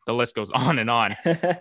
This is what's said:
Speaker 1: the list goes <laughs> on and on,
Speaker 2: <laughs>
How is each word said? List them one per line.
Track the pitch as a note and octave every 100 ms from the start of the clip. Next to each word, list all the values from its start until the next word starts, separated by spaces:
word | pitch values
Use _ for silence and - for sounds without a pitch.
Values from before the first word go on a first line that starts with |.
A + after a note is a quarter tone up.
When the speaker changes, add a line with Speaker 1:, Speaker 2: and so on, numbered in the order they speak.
| -
Speaker 1:
the |
list | A#2 A#2+ -
goes | G#2
<laughs> |
on | B2+ B2+ C3+
and | A2+
on, | A#2 G#2
Speaker 2:
<laughs> | G#2+ E3+ E3 F3 F3